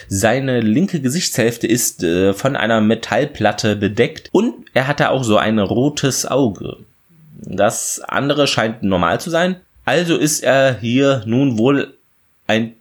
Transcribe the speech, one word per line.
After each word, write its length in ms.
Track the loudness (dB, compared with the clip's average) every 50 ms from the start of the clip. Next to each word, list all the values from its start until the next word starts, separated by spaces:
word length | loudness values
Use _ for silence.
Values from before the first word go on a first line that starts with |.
| -10
Seine 520 | -6 -4 0 2 2 2 2 0 0 -2 0
linke 400 | 2 2 2 2 2 0 -2 -2
Gesichtshälfte 640 | -2 -2 -2 -2 -4 -4 -2 0 0 0 0 -2 -2
ist, 380 | 0 0 0 0 -4 -4 -4 -2
äh, 300 | 0 2 2 2 2 0
von 220 | 0 -2 -2 -2
einer 260 | -2 -2 0 2 2
Metallplatte 960 | 2 2 2 0 -2 -2 -2 -2 -2 -2 -4 -2 0 0 0 0 0 -2 0
bedeckt 540 | 0 -2 -2 0 0 0 0 -2 -10 -16 0
und 220 | 0 2 2 2 -4 -6 -18 -4 -2
er 120 | -2 0
hat 120 | 0 0 0
da 100 | 0 0
auch 140 | 0 0 2
so 140 | 2 2
ein 200 | 2 2 2 0
rotes 680 | 0 0 0 0 0 0 0 0 0 -2 -2 -2 -2 -4
Auge. 500 | -2 0 0 0 0 -2 -6 -12 -12 -12 -14 -18 _ _ _ _ _ _ _ -20 -20 -20 -18
Das 580 | -14 -10 -2 0 0 0 0 -2 -6 -6 -8 -8
andere 440 | -8 -6 -4 -2 -2 -2 0 0 0
scheint 380 | 0 0 -2 -2 -2 -4 -4 -2
normal 360 | 0 0 2 2 2 0 -2
zu 120 | -4 -4
sein. 240 | -2 0 0 0 -2 -6 _ _ _ _ -4
Also 320 | -2 0 0 0 0 0
ist 260 | 0 0 0 -2 -2 0
er 340 | 2 2 4 4 2 0 -2
hier 440 | -4 0 2 2 4 2 2 0 -2
nun 320 | -2 0 2 2 2 2
wohl 380 | 2 2 2 2 2 0 -4 -10 _ _ _ _ _ _ _ _ _ -4
ein 300 | -2 0 0 0 -4 -10 _